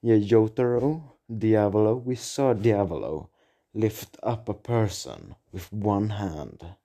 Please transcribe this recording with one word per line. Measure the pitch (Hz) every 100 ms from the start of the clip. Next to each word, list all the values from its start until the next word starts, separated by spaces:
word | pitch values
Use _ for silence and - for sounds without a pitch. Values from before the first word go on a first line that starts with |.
Yeah, | 117 110
Yotaro, | 104 113 110 110 123 120 131 160 151 _ _
Diavolo. | 113 110 110 104 101 107
We | 120 123 123
saw | - - 135
Diavolo | 113 113 101 98 80 55 78 - _ _ _ _
lift | 110 110 110 - -
up | 110 117 113
a |
person | 98 - 117 107 90 - 50 50 - _
with | 92 87
one | 104 104 101 107
hand. | 104 98 78 64 50 85 95